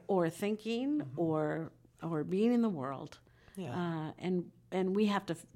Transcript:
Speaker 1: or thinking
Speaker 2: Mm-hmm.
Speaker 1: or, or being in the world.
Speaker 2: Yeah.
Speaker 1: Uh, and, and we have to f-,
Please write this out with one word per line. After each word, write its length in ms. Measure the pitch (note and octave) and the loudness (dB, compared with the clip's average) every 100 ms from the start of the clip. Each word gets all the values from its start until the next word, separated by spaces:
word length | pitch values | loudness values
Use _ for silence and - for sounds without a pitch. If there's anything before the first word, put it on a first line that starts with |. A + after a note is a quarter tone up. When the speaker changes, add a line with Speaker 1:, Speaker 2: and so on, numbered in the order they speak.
| - | 2
Speaker 1:
or 220 | F#3+ E3 | 4 4
thinking 720 | E3 G3+ G#3+ A3 A#3 C4+ D4 | 2 -2 -2 -2 -2 0 -2
Speaker 2:
Mm-hmm. 200 | C3+ C3+ | -2 0
Speaker 1:
or, 520 | E3 D#3 D3+ D#3 E3 - - _ | 2 2 0 -2 -6 -12 -20 _
or 200 | E3 D#3+ | -4 -2
being 300 | E3 F#3 A#3 | 0 2 4
in 80 | A#3+ | 4
the 80 | A3+ | 2
world. 480 | D#3+ C3 C3+ D#3 - - - - - | 0 -4 -6 -10 -14 -20 -20 -18 -10
Speaker 2:
Yeah. 160 | D#3 | -6
Speaker 1:
Uh, 400 | E3 F3 D#3+ D#3 - | -4 -2 -2 -6 -6
and, 320 | F#3 F3+ E3+ - _ | -2 -2 -2 -12 _
and 240 | F#3 F#3 G3 | -2 2 4
we 120 | G#3 | 4
have 180 | G3+ G3 | 2 -2
to 60 | |
f-, 120 | D#3+ - | -6 -10